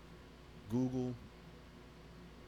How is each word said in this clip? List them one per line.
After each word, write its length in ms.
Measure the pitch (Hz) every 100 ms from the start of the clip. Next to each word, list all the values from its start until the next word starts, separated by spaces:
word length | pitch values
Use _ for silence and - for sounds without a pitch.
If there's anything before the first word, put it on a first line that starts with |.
| - - - - - - 98
Google. 440 | 120 127 127 127 117 - - - - - - - - - - - -